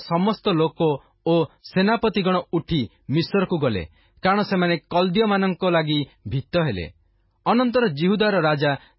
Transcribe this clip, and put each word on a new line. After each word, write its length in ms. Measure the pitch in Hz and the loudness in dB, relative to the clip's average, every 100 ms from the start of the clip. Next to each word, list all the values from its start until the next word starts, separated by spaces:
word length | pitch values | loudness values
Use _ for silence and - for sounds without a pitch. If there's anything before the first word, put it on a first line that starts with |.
ସମସ୍ତ 460 | - 170 202 208 214 | -2 -2 0 -2 0
ଲୋକ 320 | 165 160 - 160 139 _ _ | 0 0 0 -2 -2 _ _
ଓ 120 | 160 170 156 _ | 0 0 0 _
ସେନାପତିଗଣ 760 | - 185 196 226 226 202 185 185 - | -6 0 2 2 0 0 0 -2 -2
ଉଠି 280 | 170 - 165 113 _ - | -4 -2 -4 -4 _ -4
ମିଶ୍ରକୁ 480 | 147 156 202 185 175 | -2 0 -2 -2 -2
ଗଲେ, 240 | 135 98 82 _ _ _ | -2 -2 -6 _ _ _
କାରଣ 180 | 190 202 | -2 0
ସେମାନେ 320 | 196 190 175 170 - | 0 0 0 -2 -2
କଲଦୀୟମାନଙ୍କ 760 | 170 185 180 220 196 190 175 185 | 0 0 2 2 2 0 -2 0
ଲାଗି 280 | 170 156 151 139 _ 104 | 0 0 -2 -4 _ -8
ଭୀତ 280 | 135 - 175 | -6 -4 -2
ହେଲେ। 220 | 156 95 78 - _ _ _ _ - | -2 -4 -8 -12 _ _ _ _ 0
ଅନନ୍ତର 380 | 226 254 240 233 | 2 2 0 0
ଜିହୁଦାର 460 | 143 180 208 214 196 | 0 0 2 0 2
ରାଜା 300 | 156 151 147 135 - | 0 0 0 -2 -8